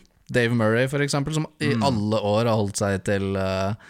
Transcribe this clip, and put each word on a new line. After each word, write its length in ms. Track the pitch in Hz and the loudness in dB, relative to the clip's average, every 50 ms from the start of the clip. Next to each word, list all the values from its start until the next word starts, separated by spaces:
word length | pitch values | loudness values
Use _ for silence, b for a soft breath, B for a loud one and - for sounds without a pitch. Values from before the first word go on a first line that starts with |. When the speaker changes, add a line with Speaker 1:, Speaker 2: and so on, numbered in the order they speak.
| - _ _ _ _ - | -14 _ _ _ _ -4
Speaker 1:
Dave 200 | - 123 117 117 123 | 0 0 0 2 2
Murray, 320 | 117 110 107 113 120 131 | 2 2 2 2 2 0
for 120 | 131 147 143 | 0 0 -2
eksempel, 340 | 143 139 147 143 139 151 156 | -2 0 -2 -2 -2 -2 -2
som 120 | 156 160 - _ - | -4 -4 -4 _ -4
i 140 | 151 147 135 | -2 0 0
Speaker 2:
Mm. 80 | 117 - | 2 2
Speaker 1:
alle 340 | 139 123 104 104 107 113 107 | 0 0 0 0 0 0 0
år 240 | 104 104 104 110 117 | 2 2 2 2 2
har 80 | 117 110 | 2 2
holdt 220 | 110 104 95 - | 2 0 -2 -2
seg 260 | - 107 101 98 92 - | -2 -2 0 -2 -2 -2
til, 320 | 107 101 98 98 98 98 | -2 -2 0 0 -2 -2
eh, 380 | 95 95 95 95 95 95 98 110 B B | -2 -2 -2 0 0 -2 -2 -4 B B